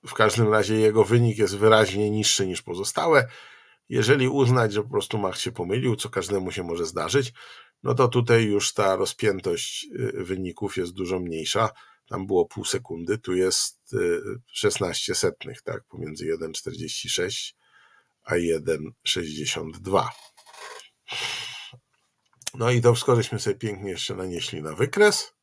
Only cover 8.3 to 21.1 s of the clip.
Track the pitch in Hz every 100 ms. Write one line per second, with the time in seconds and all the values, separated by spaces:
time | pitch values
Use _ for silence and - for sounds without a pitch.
8.3 | 113 110 101 - - 98 95 95 - 110
9.3 | 95 92 85 - - 302 226 113 - 90
10.3 | 95 92 - 104 - 87 92 90 92 87
11.3 | 80 78 110 110 - - _ _ 101 98
12.3 | 92 85 - 98 98 - 82 85 107 -
13.3 | 92 95 - - - - 101 90 87 101
14.3 | 117 _ - 104 - 92 80 - 92 92
15.3 | - - - - - _ - 76 76 80
16.3 | 80 80 78 - 80 80 - - - 90
17.3 | - - _ _ _ _ _ _ _ -
18.3 | 87 85 82 76 78 76 _ - 92 80
19.3 | 76 73 82 80 87 92 95 - - -
20.3 | _ - - - - - _ -